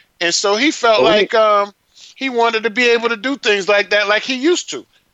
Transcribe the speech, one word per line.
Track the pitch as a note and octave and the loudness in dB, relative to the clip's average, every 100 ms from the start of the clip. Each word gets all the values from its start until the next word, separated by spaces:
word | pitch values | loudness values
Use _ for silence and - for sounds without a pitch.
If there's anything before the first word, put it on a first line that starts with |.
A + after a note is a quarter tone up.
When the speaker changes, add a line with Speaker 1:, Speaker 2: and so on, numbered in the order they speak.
| _ - | _ -6
Speaker 1:
And | E3+ | -4
so | - G3+ G#3 | -2 0 0
he | D4 | 0
felt | - A#3 G#3+ | 0 2 2
Speaker 2:
Well, | A#3+ | 4
Speaker 1:
like, | G#3+ G3 | 2 2
um, | A3+ G#3+ G#3 G3+ _ _ _ - - | 2 2 2 -2 _ _ _ -20 -8
he | C4+ | -6
wanted | A#3+ A#3 A3 | 0 0 0
to | A3+ | -4
be | G#3+ A#3+ | 0 2
able | A#3 A#3 | 2 0
to | A3+ | -4
do | B3+ C#4 | -6 -4
things | A3+ G3+ F#3 | -2 0 2
like | G3+ G3 | 0 2
that | G#3 G3+ | 0 0
like | G#3 | -2
he | A3+ C4 | -2 -2
used | D4 F4 - | 0 0 -4
to. | C3 - _ _ | -12 -14 _ _